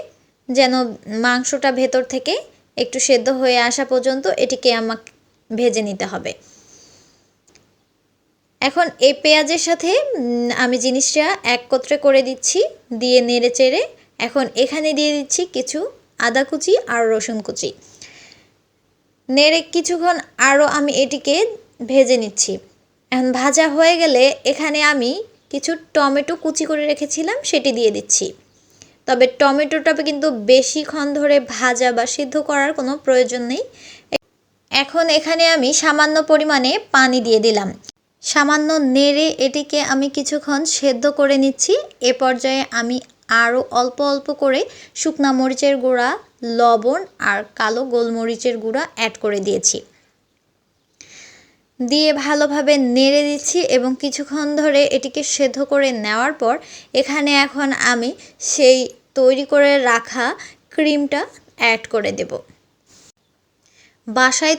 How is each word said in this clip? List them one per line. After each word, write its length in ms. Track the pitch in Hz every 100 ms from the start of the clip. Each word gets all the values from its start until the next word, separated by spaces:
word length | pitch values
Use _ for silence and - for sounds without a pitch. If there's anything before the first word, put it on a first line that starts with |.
| - _ _ _ -
যেন 240 | 254 254 254 233 - - 220
মাংসটা 440 | 247 247 254 269 277
ভেতর 320 | 254 254 262 254
থেকে 200 | 262 294 466 - _ _ -
একটু 200 | 240 262
সেদ্ধ 280 | - 240 233
হয়ে 280 | 262 262 247 240
আসা 140 | 254
পর্যন্ত 400 | 269 254 254 269 - -
এটিকে 320 | 254 254 247 226
আমাকে 300 | 226 226 - _ _ _ -
ভেজে 320 | 220 240 214
নিতে 240 | 208 196
হবে। 260 | 190 202 - - _ _ _ _ _ _ _ _ _ _ _ _ _ _ _ _ _ _ _ _ _ -
এখন 240 | 269 339 339 -
এই 140 | 269 285
পেঁয়াজের 400 | 302 302 294 330 330
সাথে, 240 | 330 330 508
উম, 520 | 571 392 240 240 240 240
আমি 140 | 247 247
জিনিসটা 480 | 254 262 - 302 320 - 233
একত্রে 400 | 247 - 262 - 294
করে 240 | 285 269
দিচ্ছি, 380 | 254 262 - 359 587 - - 226
দিয়ে 200 | 247 247
নেড়ে 300 | 240 240 240 247
চেড়ে 260 | 262 339 622 - _ -
এখন 260 | 233 285 240 -
এখানে 260 | 269 302 311
দিয়ে 180 | 294 302 294
দিচ্ছি 240 | 277 - 359
কিছু 260 | 254 254 302 508 - _ -
আদা 240 | 233 226
কুচি 300 | 277 294 359 440 -
আর 140 | 233 226
রসুন 280 | 220 226 220
কুচি। 280 | - - 131 - - - - - - - _ _ _ _ _ _ _ _ -
নেড়ে 300 | 269 302 330 320
কিছুক্ষণ 460 | 339 311 349 349 330 - - 269
আরও 160 | 277 294 294
আমি 140 | 285 254
এটিকে 320 | 269 294 285 330 453 415 _ - 240
ভেজে 280 | 269 247 247
নিচ্ছি। 360 | 214 196 - 190 - _ _ _ _
এখন 160 | 254 254
ভাজা 340 | 254 277 320 311
হয়ে 280 | 294 330 339
গেলে 220 | 320 247 269 - 254
এখানে 280 | 285 302 302
আমি 280 | 302 285 240 370 440 _ _
কিছু 220 | 285 - 330 -
টমেটো 400 | 302 285 277 294
কুচি 280 | 339 311 311
করে 180 | 302 302
রেখেছিলাম 520 | 294 294 294 311 330 523
সেটি 260 | - 294 269
দিয়ে 200 | 240 220
দিচ্ছি। 340 | 208 - - 185 - _ _ _ _ - _
তবে 200 | - 247 254 -
টমেটোটা 540 | 277 277 294 311 320 311 302
কিন্তু 180 | 285 311 233 208
বেশিক্ষণ 560 | 262 262 311 294 302 285
ধরে 240 | 285 285 285 240
ভাজা 340 | - 254 240 247
বা 140 | 233
সিদ্ধ 300 | 254 - 262 302
করার 300 | 302 285 285
কোনো 180 | 302 254 285
প্রয়োজন 440 | 269 254 247 247 240
নেই। 120 | 320 508 - - - _ - _ _ _ _ -
এখন 340 | 254 277 330 330
এখানে 340 | 302 311 330 330
আমি 140 | 320 254
সামান্য 420 | 302 311 294 302 311 311
পরিমাণে 400 | 302 302 277 254 415 -
পানি 260 | 269 262 254
দিয়ে 180 | 226 220
দিলাম। 300 | 226 208 196 - - - _ _
সামান্য 460 | - 302 285 302 302 320 269
নেড়ে 320 | 269 285 285 320 -
এটিকে 340 | 262 294 294 294 -
আমি 140 | 262 277
কিছুক্ষণ 520 | 285 269 294 294 285 311 -
সেদ্ধ 260 | 277 233 285 294
করে 160 | 277 277
নিচ্ছি। 360 | 277 269 - 508 - -
এ 100 | 247 254
পর্যায়ে 420 | 262 247 262 269 -
আমি 260 | 233 233 254 - _ - 226
আরও 160 | 233 254 -
অল্প 260 | 240 247 254 285
অল্প 160 | 277 277
করে 280 | 285 277 269 - - -
শুকনা 340 | - 320 311 277
মরিচের 440 | 262 262 262 285 277
গুঁড়া, 320 | 254 247 254 415 - _ 233 233
লবণ 440 | 240 226 233 330 381 -
আর 200 | 208 202 208
কালো 260 | - 214 240
গোলমরিচের 680 | 269 240 233 226 226 226 247 226
গুঁড়া 260 | 220 262 330
অ্যাড 180 | - 220 -
করে 160 | 214 202
দিয়েছি। 380 | 196 185 - - - _ _ _ _ _ _ _ _ _ _ - - - - - _ _ _ -
দিয়ে 300 | 240 294 311
ভালোভাবে 600 | 285 277 294 294 294 277 285 247
নেড়ে 260 | 247 269 294
দিচ্ছি 360 | 294 285 - 359 -
এবং 220 | 254 254
কিছুক্ষণ 520 | 262 285 294 277 294 294
ধরে 260 | 294 302 277 285
এটিকে 260 | 262 262 302 285
সেদ্ধ 220 | - 262 269
করে 260 | 277 277 269 226
নেওয়ার 280 | 208 220 277
পর 220 | 302 233 294 - - -
এখানে 380 | 254 277 294 285 277
এখন 220 | 277 277 277 - 247
আমি 180 | 240 240 - - - -
সেই 280 | - 254 262 247 - _
তৈরি 320 | 277 254 269
করে 260 | 269 285 285 277
রাখা 420 | 247 233 - 254 247 427 - - _
ক্রিমটা 480 | - 302 294 277 285 392 - _ -
অ্যাড 240 | 233 226 -
করে 240 | 220 -
দেব। 200 | 190 175 - - _ _ _ _ _ _ _ _ _ _ _ _ _ _ _ 226
বাসায় 500 | 254 254 262 311